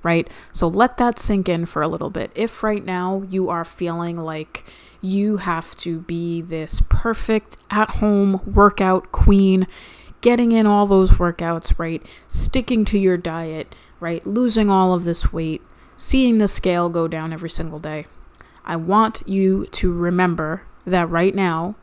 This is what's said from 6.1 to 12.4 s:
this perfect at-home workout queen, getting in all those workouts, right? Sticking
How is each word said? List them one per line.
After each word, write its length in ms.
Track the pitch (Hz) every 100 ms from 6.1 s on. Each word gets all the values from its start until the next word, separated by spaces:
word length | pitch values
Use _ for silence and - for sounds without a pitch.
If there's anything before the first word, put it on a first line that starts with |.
| 170 170 170
this 400 | 170 160 156 - -
perfect 680 | - 233 220 - 220 - - _
at-home 720 | 208 214 - 208 202 196 190 -
workout 680 | 202 202 - 185 185 -
queen, 560 | - - 196 190 190 185 - - - - -
getting 300 | 240 240 240
in 140 | 226 214
all 220 | 208 202
those 240 | 196 180
workouts, 680 | - 175 165 170 165 - -
right? 260 | 165 165 - - -
Sticking 560 | -